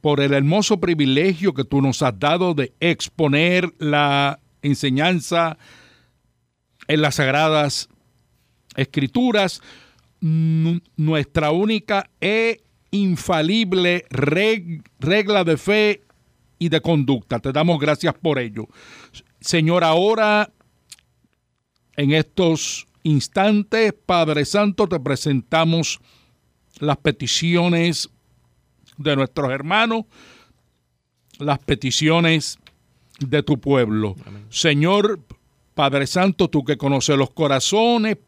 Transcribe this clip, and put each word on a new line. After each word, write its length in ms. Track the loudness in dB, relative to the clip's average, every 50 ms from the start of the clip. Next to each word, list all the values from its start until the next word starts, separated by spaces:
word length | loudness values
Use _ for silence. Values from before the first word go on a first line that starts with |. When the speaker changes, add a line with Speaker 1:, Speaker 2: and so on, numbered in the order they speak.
| 2
Speaker 1:
por 160 | 0 2 2
el 120 | 2 2 2
hermoso 460 | 2 2 2 2 2 2 0 0 0
privilegio 760 | 0 -2 0 2 2 2 2 2 2 2 0 0 -2 -2 -2
que 80 | -2 -6
tú 180 | -2 0 2
nos 220 | 2 2 0 0 -2
has 160 | -2 -2 0
dado 340 | 0 0 2 2 0 0 0
de 200 | -2 -4 -4 _ _
exponer 920 | -2 -2 0 -2 -6 -12 _ -2 0 2 2 2 2 2 2 0 0 -2 -6 _
la 600 | -4 0 2 2 2 2 2 2 0 0 -2 -6 _ _ _ _
enseñanza 960 | -2 -2 -2 0 0 -2 0 0 0 0 0 -2 -2 -2 -2 0 0 -2 -4 _ -20 -20 -20 -20 -20 -20 _ _ _ _ _ _ _ _ _ _ _ _ _ _ _ _ _ _ -6
en 140 | -2 0 0
las 140 | 0 0 0
Sagradas 760 | 0 0 2 2 2 2 2 2 2 0 0 -4 -6 -10 _ _ _ _ _ _ _ _ _ _ _ _ _ _ _ _ _ -6
Escrituras, 880 | -4 -4 -4 -2 -4 -4 -2 _ 0 0 2 2 0 0 -2 -4 -8 -18 -20 -20 -20 -20 _ _ _ _ _ _ _
nu-, 580 | -4 -2 0 0 0 0 0 0 0 0 -2 -4 _ _ _
nuestra 540 | -4 -2 0 0 0 -2 -2 _ -2 0 0
única 600 | 0 0 0 0 0 -2 -2 -2 -4 -4 -4 -6 _ _
e 400 | -4 -2 0 0 0 -2 -4 _ _ _ _ _ _ _
infalible 1120 | -2 0 0 0 0 -2 -2 -2 0 0 0 0 0 0 0 0 0 0 2 2 0 -2 -4 _
reg-, 720 | -4 -2 -2 0 0 0 0 0 0 -2 -4 -10 -12 -12 -14 _ _ _
regla 440 | -2 0 0 0 0 2 0 0 2
de 140 | 0 0
fe 440 | -2 0 0 0 2 2 0 0 -4 _ _ _ _ _ _ _ _ _ _ _ _
y 100 | -2 0
de 120 | 0 0
conducta. 580 | 0 2 0 2 2 0 0 -2 -2 _ -8 -4
Te 120 | -4 -4
damos 280 | -2 0 0 2 0 0
gracias 340 | 2 0 0 0 0 -4 -4
por 240 | -2 -2 -2 -2
ello. 300 | -2 -4 -6 -8 -12 -14 -14 _ -20 -20 -20 -20 -20 -20 -20 _ -20 _ _ _ _
Señor, 420 | -8 -2 0 0 2 2 2 2 2
ahora, 680 | 2 2 4 2 2 2 2 2 2 2 0 0 -2 _ _ _ _ _ _ _ _ -20 _ _ _ _ _ _ _ _ _ _ _ _ _ _ _ _ _ _ _ _
en 160 | -2 0 2
estos 760 | 2 2 0 -2 _ 0 2 2 2 0 -4 -8 -8 -10 -14 _ _ _
instantes, 880 | _ 0 0 0 0 -2 _ 0 2 2 2 2 0 _ 0 0 0 0 0 _ _
Padre 400 | 0 0 2 2 0 0 -2 -2
Santo, 420 | 0 0 0 0 0 0 0 -2
te 120 | -2 -2 -4
presentamos 1000 | -2 -4 -4 -2 -2 -2 -2 -2 -2 _ 0 2 2 2 2 0 -2 -4 -6 -10 _ _ _ _ _ _ _ _ _ _ _ _ _ _ _
las 200 | -6 -2 -2 -2
peticiones 1120 | 0 _ -4 -2 -2 -6 -4 -4 -2 0 0 2 2 2 2 2 2 0 0 -2 -4 -8 -12 _ _ _ _ _ _ _ _ _ _ _ _ _ _ _ _ _
de 160 | -6 -2 -2 0
nuestros 380 | 0 -2 -2 _ -4 -4 -2
hermanos, 540 | -4 -4 -4 -2 0 0 0 0 -2 -4 -6 _ _ -20 -20 -20 -20 -20 _ _ _ _ _ _ _ _ _ _ _ _ _ _ _ _ _ _ -16
las 220 | _ -2 -2 -2 -2
peticiones 1000 | _ -4 -4 -2 -2 -4 -4 0 0 2 2 2 2 2 2 0 -2 -6 -12 _ _ -20 _ _ _ _ _ _ _ _ _ -10
de 240 | -6 -2 -2 -2 0
tu 160 | 0 -4 -2
pueblo. 560 | 0 0 2 2 2 2 0 -2 -2 -4 -6 -10 -16
Speaker 2:
Amén. 200 | -20 -20 -20 -20 -10
Speaker 1:
Señor, 680 | -8 -2 0 2 2 2 2 2 2 2 2 0 -2 -4 -10 _ -20 _ _ _ _ _ _ _ _
Padre 340 | 0 0 2 2 0 -2
Santo, 420 | 0 0 0 0 0 2 0 -2 0
tú 140 | 0 -2 0
que 140 | -2 -4
conoces 400 | -2 -2 -2 -2 0 0 0 0
los 120 | 0 0 -2
corazones 840 | _ -4 0 0 0 0 0 0 0 2 2 2 2 0 0 -2 -4 -6 _